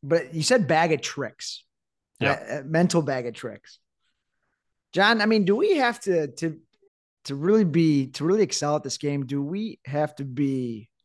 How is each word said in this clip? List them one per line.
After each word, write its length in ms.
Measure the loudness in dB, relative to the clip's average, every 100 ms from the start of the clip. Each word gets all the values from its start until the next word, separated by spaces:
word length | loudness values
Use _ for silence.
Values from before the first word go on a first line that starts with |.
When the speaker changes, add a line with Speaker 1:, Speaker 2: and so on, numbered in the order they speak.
Speaker 1:
but 320 | 0 -2 0
you 100 | -4
said 240 | 2 2 4
bag 240 | 2 2
of 80 | 0
tricks, 640 | -4 -8 -10 -10 -16 -16 _ _ _ _ _ _
Speaker 2:
Yeah. 380 | -2 -2 -4 -10
Speaker 1:
a, 20 |
a 40 | -2
mental 360 | 2 4 2
bag 260 | 0 -4 -6
of 60 |
tricks. 460 | -10 -12 -14 -20 -20 _ _ _ _ _ _ _ _ _ _ _
John, 300 | 2 2 4
I 40 | 4
mean, 200 | 2 4
do 100 | 2
we 220 | 4 2
have 220 | 2 -2
to, 260 | -2 -2 -2
to, 320 | -4 -8 -8 _ _ _ _ _ _ -12
to 100 | -4
really 280 | 2 4
be, 440 | 4 4 4 4 0
to 180 | -4 0
really 180 | 2
excel 320 | 2 0 0 -2
at 80 |
this 140 | -4 -6
game, 280 | -4 -4 -4
do 160 | -4
we 380 | -4 -6 -8 -10 -8
have 280 | -2 -2 -4
to 100 | -10
be 640 | -4 -2 -2 -6 -8 -14 _